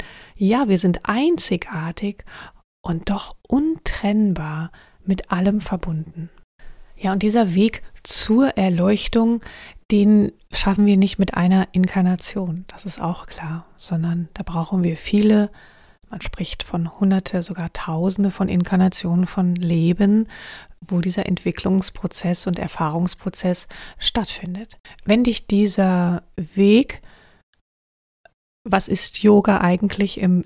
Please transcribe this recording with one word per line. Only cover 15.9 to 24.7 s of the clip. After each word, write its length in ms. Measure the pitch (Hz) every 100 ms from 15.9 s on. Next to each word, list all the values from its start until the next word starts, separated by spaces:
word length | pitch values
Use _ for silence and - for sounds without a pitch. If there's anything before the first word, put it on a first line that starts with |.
| _ -
man 120 | -
spricht 420 | - - 180 -
von 360 | - 175 170 -
Hunderte, 440 | 196 190 - 180
sogar 300 | 170 185 165
Tausende 580 | - - 160 185 190 196
von 160 | - 190
Inkarnationen 800 | - 175 185 185 - 175 175 185
von 280 | - 180 175
Leben, 720 | 170 165 165 180 202 214 220 - - - - - -
wo 140 | 180
dieser 240 | 180 180 -
Entwicklungsprozess 1200 | 180 180 - 185 190 - - 185 - 175 175 -
und 120 | 175
Erfahrungsprozess 1080 | 175 - 156 160 180 - 190 - 185 175 - - - -
stattfindet. 800 | - 240 202 - 180 185 226